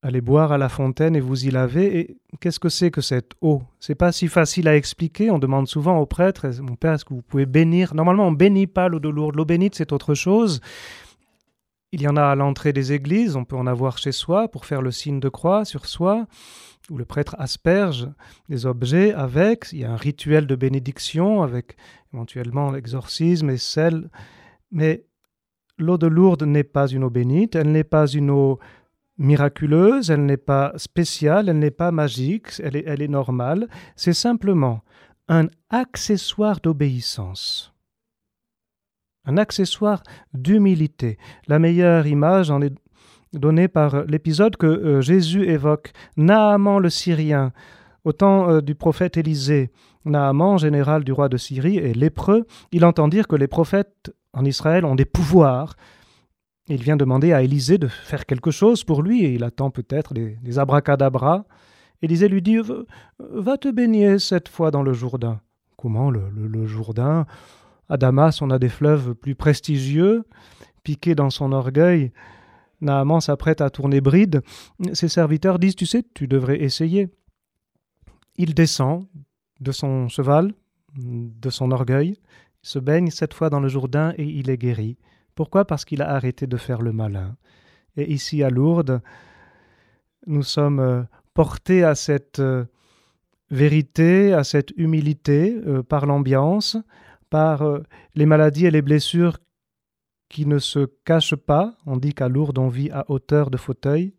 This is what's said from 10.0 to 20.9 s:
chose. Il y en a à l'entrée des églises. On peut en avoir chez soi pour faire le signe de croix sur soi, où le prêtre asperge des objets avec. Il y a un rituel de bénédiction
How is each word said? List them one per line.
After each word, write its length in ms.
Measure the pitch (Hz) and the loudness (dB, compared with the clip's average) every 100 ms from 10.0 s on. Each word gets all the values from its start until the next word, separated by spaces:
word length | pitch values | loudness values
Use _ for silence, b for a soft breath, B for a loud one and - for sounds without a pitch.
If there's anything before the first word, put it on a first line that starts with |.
| - | -2
chose. 480 | 147 - 208 226 139 B B B B B B _ _ _ _ _ _ _ | -2 2 2 2 -2 B B B B B B _ _ _ _ _ _ _
Il 100 | 165 | -6
y 60 | 143 | -2
en 80 | 147 | 2
a 100 | 143 | 2
à 100 | 139 | 2
l'entrée 380 | 139 135 147 | 0 -2 -2
des 200 | 139 131 | -2 -2
églises. 420 | 143 139 196 233 139 | -4 0 0 0 -2
On 80 | |
peut 120 | 123 131 | -6 -4
en 80 | 127 | -4
avoir 320 | 123 131 - | -2 -4 -4
chez 140 | 143 | -6
soi 380 | 127 - 185 226 | -6 -2 -2 -2
pour 160 | 139 - | -8 -8
faire 180 | 139 | -6
le 80 | 127 | -4
signe 280 | 120 147 139 | -6 -6 -4
de 100 | 131 | -4
croix 360 | - 165 202 214 | -2 0 0 -2
sur 220 | 143 - | -10 -14
soi, 400 | - 175 214 226 B B B B B _ | -4 -2 -2 -4 B B B B B _
où 60 | 143 | -12
le 80 | 117 | -8
prêtre 300 | - 147 - | -6 -6 -6
asperge 680 | 131 - 165 190 196 131 127 147 b b - | -8 -4 0 2 0 -4 -8 -12 b b -10
des 180 | 139 123 | -6 -4
objets 460 | 123 123 165 208 | -4 0 2 2
avec. 600 | 196 135 135 196 226 - | 0 -4 0 0 0 -6
Il 60 | 160 | -12
y 40 | |
a 80 | 117 | -8
un 60 | 113 | -6
rituel 480 | 143 143 147 151 147 | -6 -6 2 2 2
de 100 | 131 | -2
bénédiction 840 | 135 135 123 | -2 -2 -6